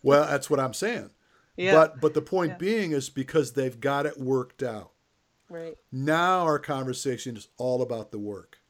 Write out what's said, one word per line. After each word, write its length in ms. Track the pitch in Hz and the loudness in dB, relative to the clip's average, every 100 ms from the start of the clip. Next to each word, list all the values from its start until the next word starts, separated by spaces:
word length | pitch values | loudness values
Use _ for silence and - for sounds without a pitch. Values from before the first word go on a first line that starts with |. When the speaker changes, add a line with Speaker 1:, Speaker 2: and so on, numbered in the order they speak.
| - | 6
Speaker 1:
Well, 220 | 143 151 | 6 4
that's 220 | 143 - | -2 0
what 100 | 143 | 0
I'm 140 | 131 | 0
saying. 380 | - 202 220 98 _ _ _ _ - | -2 -4 -6 -10 _ _ _ _ -4
Speaker 2:
Yeah. 200 | 185 156 | 6 8
Speaker 1:
But, 260 | 156 143 | 6 4
but 120 | 151 | 0
the 80 | 151 | 0
point 320 | 143 185 170 | -2 -2 -2
Speaker 2:
Yeah. 40 | 175 | -2
Speaker 1:
being 340 | 185 226 185 | -2 0 0
is 180 | 143 131 | -2 -4
because 440 | - 131 160 131 | -8 0 0 0
they've 260 | 135 131 117 | -2 -4 -2
got 260 | 139 139 147 | -2 0 -2
it 140 | 139 | -4
worked 440 | 131 131 127 - | -2 0 -2 -8
out. 280 | 127 107 87 _ _ _ _ _ _ | -8 -8 -14 _ _ _ _ _ _
Speaker 2:
Right. 280 | 170 165 156 _ | -14 -14 -16 _
Speaker 1:
Now 500 | 131 143 160 180 185 | -6 0 2 2 2
our 180 | 165 147 | 2 0
conversation 800 | 147 135 127 123 139 120 127 110 | -2 -4 -4 -4 -4 -4 -8 -12
is 100 | - - | -16 -6
all 240 | 127 127 | -2 0
about 300 | 117 117 104 | -2 -4 -8
the 80 | 107 | -10
work. 380 | 104 95 90 - _ | -8 -10 -16 -20 _